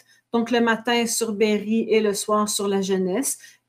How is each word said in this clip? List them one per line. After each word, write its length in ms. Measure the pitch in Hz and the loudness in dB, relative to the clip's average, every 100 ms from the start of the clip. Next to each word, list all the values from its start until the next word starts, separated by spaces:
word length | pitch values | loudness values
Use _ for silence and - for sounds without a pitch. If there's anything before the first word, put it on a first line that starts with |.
| - _ - | -20 _ -4
donc 180 | 233 226 | -2 0
le 80 | 240 | 2
matin 460 | 233 220 240 240 233 | 2 0 0 0 0
sur 260 | - 220 | -2 -2
Berry 540 | 202 214 208 208 226 - | 0 2 2 0 -2 2
et 120 | 220 | 2
le 120 | 208 | 2
soir 360 | 196 - 208 208 | -2 0 0 0
sur 180 | - 202 | -2 -2
La 140 | 196 | 0
Jeunesse, 560 | 190 190 185 202 277 - - - | 0 0 0 -2 -4 -6 -12 -18